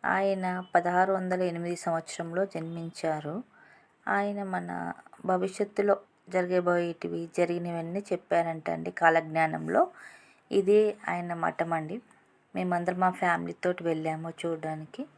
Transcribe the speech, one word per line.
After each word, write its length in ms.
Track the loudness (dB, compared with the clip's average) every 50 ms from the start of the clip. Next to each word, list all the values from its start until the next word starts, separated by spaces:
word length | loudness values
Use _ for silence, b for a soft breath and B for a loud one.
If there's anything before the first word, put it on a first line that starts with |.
| 2
ఆయన 580 | 2 2 2 2 0 0 0 -2 -2 -2 -4 -8 2 2
పదహారు 380 | 4 4 6 4 4 4 4 2
వందల 280 | 0 0 0 0 0
ఎనిమిది 340 | 0 0 0 -2 -4 -4 -4
సంవత్సరంలో 680 | -4 -2 -2 -2 -2 -2 -6 -8 -8 -8 -4 0 -2 -2
జన్మించారు. 960 | 0 -2 -8 -6 -6 -8 -8 -8 -10 -8 -4 -2 -2 -2 -2 -4 -6 -8 -8 -10 b b b b b b b b b b b _
ఆయన 360 | -2 0 0 0 -2 -4 -6 -6
మన 500 | -4 -4 -6 -4 -6 -6 -6 -6 -6 -8 -10 -16 -20 -20 -8 -2
భవిష్యత్తులో 720 | 0 0 2 0 -2 -2 -2 -4 -2 0 0 2 2 2 2 0 _ _ _ _ -4
జరగబోయేటివి, 1000 | -2 -2 0 2 2 2 4 4 2 2 2 -2 -4 -6 -6 -6 -4 -6 -6 -6 0
జరిగినవన్నీ 640 | 0 0 2 0 -4 -2 -4 -4 -4 -6 -4 -6 -6
చెప్పారంట 680 | -4 -4 -4 -4 -2 _ 2 2 2 2 -4 -4 -4 -4
అండి 220 | -4 -2 -4 -6
కాలజ్ఞానంలో. 1000 | -2 4 4 6 6 6 2 2 0 2 2 2 0 -2 -2 2 4 4 4 4 B B B B B B B B B B B _
ఇదే 460 | 0 2 4 6 6 6 6 4 0 -4 -6
ఆయన 260 | -4 -4 -4 -4 -6 -4
మఠం 400 | 0 -2 -2 0 0 -2 0 0
అండి. 280 | -2 -2 -4 -8 -10 -12 b b b b b b _ _ _ -6
మేమందరం 440 | -2 0 0 0 0 0 0 0 2
మా 100 | 2 2
ఫ్యామిలీతోటి 760 | 2 2 0 0 2 0 -2 -6 -8 _ -2 -2 -2 0 0
వెళ్ళాము 460 | 0 0 0 0 -4 -4 -4 -6 -10
చూడడానికి. 760 | -10 -6 -4 -4 -4 -4 -4 -6 -6 -6 -8 -12 -12 -12 -12 -12 _